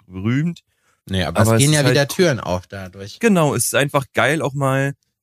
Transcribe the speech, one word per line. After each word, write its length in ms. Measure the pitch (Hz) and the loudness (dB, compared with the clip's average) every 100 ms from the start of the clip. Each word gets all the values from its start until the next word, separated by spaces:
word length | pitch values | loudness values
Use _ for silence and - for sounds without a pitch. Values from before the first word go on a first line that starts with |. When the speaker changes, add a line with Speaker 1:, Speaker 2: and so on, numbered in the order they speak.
| _ | _
Speaker 1:
berühmt. 560 | 92 101 131 165 170 _ _ _ _ - | -6 -2 -2 -2 -6 _ _ _ _ -8
Speaker 2:
Nee, 180 | 95 | -4
aber 160 | 80 87 | -2 0
Speaker 1:
Aber 100 | 107 | 2
Speaker 2:
es 60 | 117 | 4
Speaker 1:
es 20 | |
Speaker 2:
gehen 120 | 143 | 4
Speaker 1:
ist 20 | 151 | 4
Speaker 2:
ja 60 | |
Speaker 1:
halt 80 | 135 | 2
Speaker 2:
wieder 100 | 135 | 2
Speaker 1:
cool. 40 | 139 - | 0 0
Speaker 2:
Türen 240 | 175 120 | 0 0
auf 260 | - 90 - | -4 -6 -8
dadurch. 520 | 101 95 98 98 - | -14 -14 -16 -16 -2
Speaker 1:
Genau, 360 | 233 185 151 | 0 2 2
es 120 | 117 - | 0 0
ist 80 | |
einfach 320 | 113 139 147 131 | 0 0 -2 -2
geil, 260 | - 120 156 | 0 2 2
auch 140 | 131 | -2
mal, 400 | 139 135 135 139 135 _ _ | -2 -2 0 -2 -6 _ _